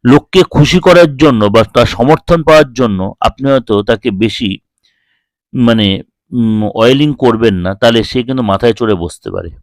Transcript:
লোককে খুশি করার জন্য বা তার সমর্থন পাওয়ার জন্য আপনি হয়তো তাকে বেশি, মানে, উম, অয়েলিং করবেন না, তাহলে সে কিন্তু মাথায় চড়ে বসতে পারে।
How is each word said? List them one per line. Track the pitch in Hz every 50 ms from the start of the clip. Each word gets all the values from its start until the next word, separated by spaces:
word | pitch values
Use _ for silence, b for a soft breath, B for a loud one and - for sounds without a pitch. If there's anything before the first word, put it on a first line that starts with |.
| -
লোককে | 123 135 147 - _ - 185
খুশি | 170 - - 147 147 - - 185
করার | - 185 175 175 175 151 139
জন্য | 127 156 147 123 110 104
বা | 101 101 113 110
তার | - - 127 120
সমর্থন | - - - 120 139 156 147 _ - 170 170
পাওয়ার | 147 156 156 156 151 131
জন্য | 117 131 127 113 101 92 95 98 - _
আপনি | - 113 - - 135 139
হয়তো | 135 131 120 - 107 101
তাকে | 101 - 113 107 - 127
বেশি, | 98 92 - - - - 127 98 95 - _ _ _ _ _ _ _ _ _ _ _ _ _ _ _ _ _ _ -
মানে, | 131 120 117 117 113 104 98 98 - - _ _ _ _ _
উম, | - 123 117 110 110 107 107 104 -
অয়েলিং | 110 113 120 131 139 151 151 135
করবেন | - 135 120 113 110 117 113 98
না, | 90 87 92 98
তাহলে | 104 123 117 117 113 101
সে | - - 127
কিন্তু | 117 123 131 131
মাথায় | 120 101 98 98 120 120
চড়ে | 107 - 120 110 104
বসতে | 87 82 90 - _ _ -
পারে। | 95 90 87 85 - -